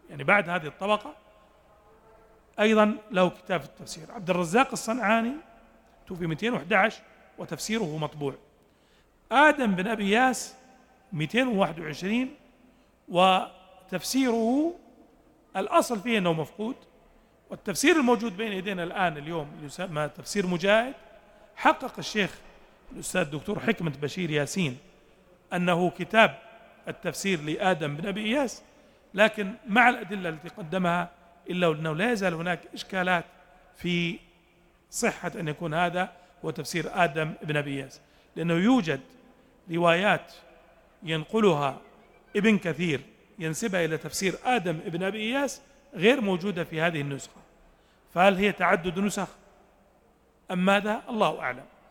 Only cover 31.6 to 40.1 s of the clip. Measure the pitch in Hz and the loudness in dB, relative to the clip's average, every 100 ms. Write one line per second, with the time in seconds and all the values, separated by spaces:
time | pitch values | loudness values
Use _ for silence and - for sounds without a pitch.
31.6 | 170 156 160 156 226 233 190 165 170 170 | 2 2 -2 -2 0 0 -2 -2 -4 -6
32.6 | - 254 - 190 180 175 160 _ _ - | -8 -16 -8 -4 0 0 -2 _ _ -20
33.6 | _ - 175 175 170 - - _ _ _ | _ -8 -2 0 -2 -6 -14 _ _ _
34.6 | _ _ _ - 233 - 175 - 160 147 | _ _ _ -4 -4 -4 -8 -6 -6 -6
35.6 | 170 156 175 175 185 - - _ 160 160 | -4 0 0 0 -4 -8 -20 _ -10 -8
36.6 | 143 175 156 196 170 151 156 - 165 147 | -6 -6 -4 2 2 2 -4 -4 -4 -2
37.6 | 143 139 135 - _ _ _ - 165 170 | -2 -6 -10 -16 _ _ _ -4 0 4
38.6 | 202 262 160 135 - - - _ _ _ | 4 4 2 -4 -8 -20 -20 _ _ _
39.6 | - 165 170 170 202 | -6 2 4 4 4